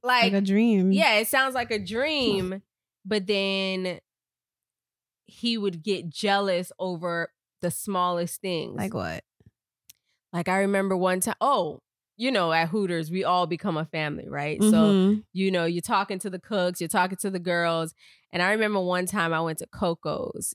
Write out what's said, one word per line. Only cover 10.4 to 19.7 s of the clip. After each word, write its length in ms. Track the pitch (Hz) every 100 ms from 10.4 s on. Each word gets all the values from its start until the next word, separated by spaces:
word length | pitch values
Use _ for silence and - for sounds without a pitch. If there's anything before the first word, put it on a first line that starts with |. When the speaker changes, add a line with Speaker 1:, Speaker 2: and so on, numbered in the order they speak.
| 175
Speaker 2:
I 100 | 190
remember 360 | 196 196 196 185
one 220 | 185 185
time, 160 | 220 -
oh, 400 | 254 262 160 151 _ _ _ _
you 140 | 247
know, 200 | 226 170
at 180 | 160 165
Hooters, 420 | 214 190 170 156
we 120 | 180
all 240 | 165 180 170
become 300 | 170 202 160
a 80 | 160
family, 420 | 160 151 151 -
right? 360 | 143 147 156
So, 320 | 214 214 214 196
Speaker 1:
Mm-hmm. 240 | 190 214 -
Speaker 2:
you 180 | 185 190
know, 140 | 180 165
you're 160 | 175
talking 380 | 196 214 196 190
to 100 | 202
the 100 | 180
cooks, 420 | - 208 180 180
you're 60 | 165
talking 300 | 208 185 190
to 120 | 202
the 100 | 190
girls. 540 | 175 170 170 165 160 - - _ _
And 100 | -
I 100 | 180
remember 280 | 214 214 202
one 240 | 180 180 180
time 280 | 202 165
I 80 | 160
went 180 | 165 156
to 80 |
Coco's. 840 | -